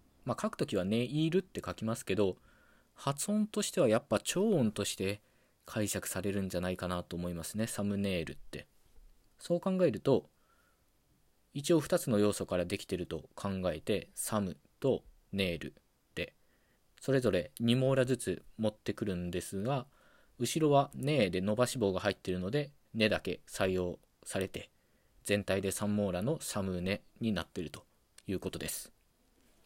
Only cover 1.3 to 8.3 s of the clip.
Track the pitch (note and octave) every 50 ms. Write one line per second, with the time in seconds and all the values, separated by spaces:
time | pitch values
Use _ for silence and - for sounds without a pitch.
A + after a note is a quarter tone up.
1.3 | D#3+ F#3+ F#3 - - - - - F2 - A2 A2 A2+ - - - F#2+ G#2 G#2 F#2
2.3 | - - _ _ _ _ _ _ _ _ _ _ _ - - - A#3+ - - -
3.3 | G#3 G#3+ G#3+ G#3+ - G#3+ G3+ - - G3 D#3 A2+ G#2+ A2+ - _ A2 G2+ - -
4.3 | - F3 G3+ A#3 G#3 D#3 A#2+ G#2+ - - G2 - - - G2 F#2+ G2+ G2+ _ _
5.3 | _ _ _ _ _ _ _ - - A#2 G#2+ G2+ - G2 - - - F#2+ F2+ G2+
6.3 | G2 G2+ F#2+ F#2 F#2 F2 F2+ F2+ F#2 - F#2 F2+ F2+ F2 F2 - - F2 F2 F2
7.3 | F2 E2+ E2 - - G#2 A2 - - - G2+ G2+ G2+ G2 G2+ G2 F#2 F2 D#2+ -